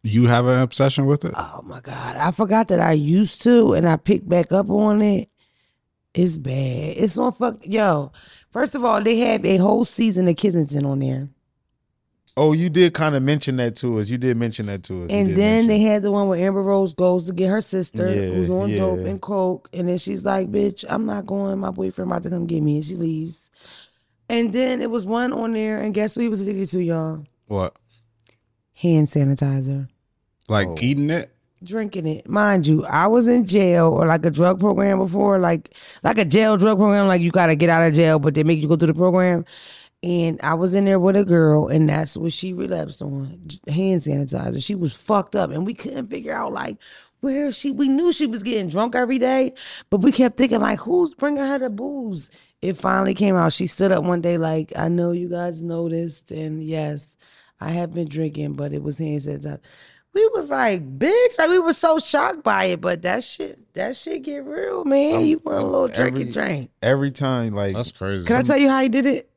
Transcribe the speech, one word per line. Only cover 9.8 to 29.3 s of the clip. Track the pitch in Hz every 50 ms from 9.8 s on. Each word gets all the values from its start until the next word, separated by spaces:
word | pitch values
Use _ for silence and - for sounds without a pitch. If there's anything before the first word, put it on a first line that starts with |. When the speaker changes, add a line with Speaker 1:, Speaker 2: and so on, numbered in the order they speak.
| 233
Speaker 2:
season | - - - 233 220 185 180 185
of | 175 165
Kensington | - - 202 175 170 151 139 143 143 143
on | 139 139 139
there. | 135 131 131 131 139 143 _ _ _ _ _ _ _ _ _ _ _ _ _ _ _ _ _ _ _ _ _
Speaker 3:
Oh, | 131 147 156
you | 156 160 170 180
did | 147 180 180 170 170
kinda | - 156 156 147 135
mention | 131 139 151 147 - 143 131
that | 127 123 117 117
to | - - 123 117 110
us. | 104 101
You | 123
did | 123 127 131 123
mention | 113 120 117 107 - 107
that | 101 101 98 82
to | - 92 90 87
us. | 85
You | 202 202
Speaker 2:
And | 196 190
Speaker 3:
did | 165
Speaker 2:
then | 185 202 214 220 226 233
Speaker 3:
mention | 226
Speaker 2:
they | 214 208
had | 214 220 208 208
the | 196 208
one | 202 202 202 196
where | 185 170
Amber | 180 196 196 196
Rose | 190 196 196 196 196 180 156
goes | - 180 180 180 180 165
to | 180
get | 180 170 190 185
her | 196 220
sister, | 214 - - 190 175 - - 110 107
Speaker 3:
Yeah, | 104 101 101 98 92 90
Speaker 2:
who's | 92 - 85
on | 90 92 101 104
Speaker 3:
yeah. | 107 -
Speaker 2:
dope | 190 - - -
and | - 185 202 185
coke. | - - 208 196 185 185 185 - _ -
And | - 180 175 175
then | 180 175
she's | - 190 202 190 -
like, | 196 190 190 190 -
"Bitch, | 208 208 202 202 202 - - -
I'm | - 214 220
not | 220 208 202 196
going. | 202 196 202 196 196 196 196
My | 196 190
boyfriend | 185 185 190 190 185 - 185 185
about | 180 175
to | 180 175
come | 180 175 170
get | 165 170 160
me." | 151 151 147
And | 151 156
she | 151 185
leaves. | 175 170 160 160 156 160 165 165 - _ _ _ _ _ - - - - _ _ _ _ _ _ _ _ -
And | 233 233 233 220
then | 190 247 262 254 254 247
it | - 233
was | 226 240 185
one | 190 220 233 247 254
on | - - 226 226
there, | 226 220 214 214 214 214
and | 208 214
guess | 190 214 214 214 -
what | 233
he | 240 233
was | 214 196
addicted | 196 202 202 190 196 -
to, | - 185
y'all? | 180 170 165 160 160 160 156 156 147 _ _ _ _ _
Speaker 1:
What? | 104 98 92 - _ _ _ _ _ _ _ _ _ _ _ _ _ _ _ _ _ _ _ _ _
Speaker 2:
Hand | _ - 175 165 156 151 143
sanitizer. | - 151 139 139